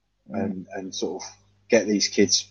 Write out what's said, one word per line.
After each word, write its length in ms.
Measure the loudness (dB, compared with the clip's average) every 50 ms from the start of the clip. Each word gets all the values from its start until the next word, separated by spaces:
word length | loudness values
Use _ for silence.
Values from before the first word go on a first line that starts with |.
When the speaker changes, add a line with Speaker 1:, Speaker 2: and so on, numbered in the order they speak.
| _ _ _ _ _ -10
Speaker 1:
Mm. 140 | -6 -4 -4
Speaker 2:
and, 220 | -2 -4 -6 -10 -10
and 220 | -10 -10 -10 -10 -8
sort 300 | -6 -6 -6 -6 -8 -10
of 40 | -14 -16 _ _ _ _ _ _ 2
get 180 | 2 4 4
these 200 | 2 2 0 0
kids 400 | 0 4 4 4 4 4 0 -2 -6